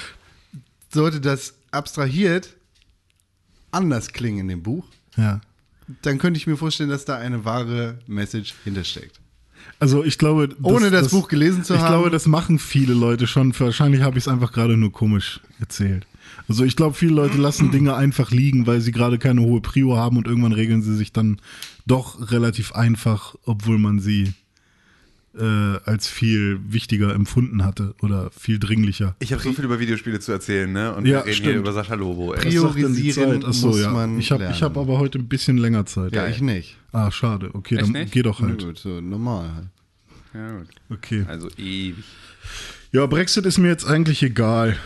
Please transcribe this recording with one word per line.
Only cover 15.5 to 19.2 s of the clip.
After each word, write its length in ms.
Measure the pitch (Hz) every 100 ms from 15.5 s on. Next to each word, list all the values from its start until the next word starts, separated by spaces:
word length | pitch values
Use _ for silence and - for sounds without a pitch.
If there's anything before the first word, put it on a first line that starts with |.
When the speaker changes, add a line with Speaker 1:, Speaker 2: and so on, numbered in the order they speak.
| -
Speaker 2:
erzählt. 460 | - - 101 92 - - - - -
Also 160 | 110
ich 120 | 127 120
glaube, 200 | 156 139
viele 180 | 170
Leute 240 | 151 143 139
lassen 340 | 143 147 139
Dinge 240 | 135 143 139
einfach 360 | 139 - -
liegen, 360 | 123 139 131 117
weil 120 | 120
sie 120 | 117
gerade 260 | 113 120
keine 240 | 120